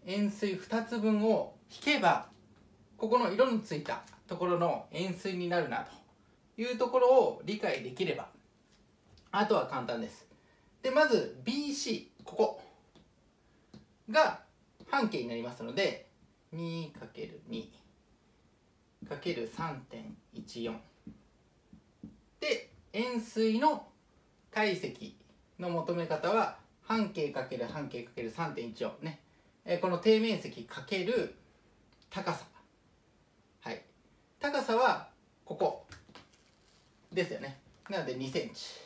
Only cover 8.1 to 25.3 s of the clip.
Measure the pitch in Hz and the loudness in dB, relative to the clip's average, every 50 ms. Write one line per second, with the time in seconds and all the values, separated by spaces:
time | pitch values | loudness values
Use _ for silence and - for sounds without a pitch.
8.1 | - 117 - - - - _ _ _ _ _ _ _ _ _ _ _ _ _ _ | 0 -2 -6 -10 -14 -20 _ _ _ _ _ _ _ _ _ _ _ _ _ _
9.1 | - - - _ - 202 214 214 214 156 127 - 127 127 120 117 120 113 110 107 | -20 -20 -12 _ 0 0 2 4 4 4 2 0 -2 -4 -4 -4 -4 -4 -6 -8
10.1 | - - - - - - _ _ _ _ _ _ _ _ - 262 254 294 311 262 | -10 -14 -20 -20 -20 -20 _ _ _ _ _ _ _ _ -2 2 6 6 6 8
11.1 | 233 180 156 147 - 127 131 226 277 285 294 285 277 - - 247 220 - - - | 6 4 2 0 -6 -6 -4 -4 -2 -2 -2 -4 -4 -4 -2 -2 -4 -4 -6 -10
12.1 | - - - - - - 220 - - - - - - - _ _ _ - - _ | -18 -20 -18 -6 0 2 2 2 0 -4 -12 -20 -20 -20 _ _ _ -20 -20 _
13.1 | _ _ _ _ _ _ _ _ _ _ _ _ - - - _ _ _ _ - | _ _ _ _ _ _ _ _ _ _ _ _ -20 -20 -20 _ _ _ _ 4
14.1 | 214 311 302 - - - - - _ _ _ _ _ - - - - 269 226 214 | 6 6 6 6 4 -2 -8 -18 _ _ _ _ _ -20 -8 -2 0 0 2 0
15.1 | - 135 117 117 117 117 117 123 - - 113 117 131 196 190 143 - - - - | 0 -2 -4 -4 -6 -6 -6 -8 -8 -10 -10 -6 -2 0 0 0 0 -4 -10 -18
16.1 | _ _ - _ _ _ _ _ 156 165 170 165 165 165 160 147 - - - - | _ _ -20 _ _ _ _ _ -10 -8 -8 -6 -6 -6 -8 -10 -12 -14 -16 -14
17.1 | - - - - - - - - 113 113 - - - - - _ _ _ _ _ | -12 -12 -12 -12 -12 -16 -12 -10 -8 -8 -8 -10 -16 -20 -20 _ _ _ _ _
18.1 | _ _ _ _ _ _ _ _ _ _ _ _ _ _ _ _ _ _ - - | _ _ _ _ _ _ _ _ _ _ _ _ _ _ _ _ _ _ -12 -10
19.1 | 147 139 - 185 - 120 113 110 - - 165 160 143 131 - - 120 113 110 107 | -10 -6 -4 -4 -4 -4 -4 -6 -6 -6 -6 -6 -6 -8 -12 -14 -14 -14 -14 -14
20.1 | 107 - - _ - 110 107 - - 120 113 113 110 110 - - _ _ _ - | -16 -18 -20 _ -16 -16 -16 -12 -8 -6 -6 -6 -6 -8 -12 -18 _ _ _ -20
21.1 | - - _ _ _ _ _ _ _ _ _ _ - - _ _ _ _ - - | -20 -20 _ _ _ _ _ _ _ _ _ _ -20 -20 _ _ _ _ -18 -18
22.1 | - - _ _ _ _ - 605 508 - - - - - - _ - 214 240 247 | -18 -20 _ _ _ _ -2 -2 0 -2 -2 -6 -18 -20 -18 _ -4 -2 -2 -2
23.1 | 247 226 220 - - 220 220 220 220 233 285 311 294 - - - - _ _ _ | -2 -4 -4 -4 0 2 4 4 4 6 6 4 4 2 -2 -10 -20 _ _ _
24.1 | _ _ _ _ _ _ _ _ - 214 214 202 180 - - - - - 214 - | _ _ _ _ _ _ _ _ -2 0 2 2 2 0 -4 -6 -8 -10 -12 -14
25.1 | - - _ - | -16 -18 _ -20